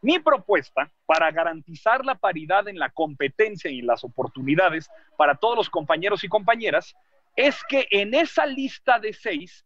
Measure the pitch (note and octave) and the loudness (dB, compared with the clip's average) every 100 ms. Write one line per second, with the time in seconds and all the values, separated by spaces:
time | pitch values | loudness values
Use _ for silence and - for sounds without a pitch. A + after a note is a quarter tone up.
0 | A3+ F4 D#4 C4+ F#3 F#3+ C3+ - D3 _ | 2 2 2 0 2 0 0 -4 -6 _
1 | _ D#3+ D#3+ D#3 E3 D#3+ D3+ E3 A3 B3 | _ 2 2 0 -2 -4 -14 -4 0 0
2 | C4+ C4 G3+ E3+ D#3 F#3+ G3+ F#3+ C3+ - | 0 -2 -2 -2 0 0 0 -6 -6 -4
3 | D#3+ C#3+ C#3+ - G#3+ G3+ E3 C3 A#2+ A#2 | -6 -2 -6 0 0 0 -8 -6 -2 -2
4 | B2 A#2 C#3 - C3 D#3 F#3 D#3+ D#3 - | -2 -8 -8 -6 -2 2 2 0 -10 -20
5 | _ _ D3+ C#3+ A3 A#3 G3 F3 D3+ D#3+ | _ _ 2 2 0 0 -2 -4 -2 0
6 | F#3+ G3 G3+ G#3+ G3 A#3 G#3+ D3+ - _ | 0 -4 -2 -2 2 0 2 -2 -2 _
7 | _ _ _ - C#4 - - C4+ B3+ G3+ | _ _ _ 0 0 0 -2 -2 2 0
8 | G3+ C4 E4 - D4+ C4 C4+ - - A#3+ | 2 0 0 0 -2 -2 -8 -6 0 2
9 | G#3+ - A3+ D#3+ F3+ - | 0 -8 -6 -6 -8 -20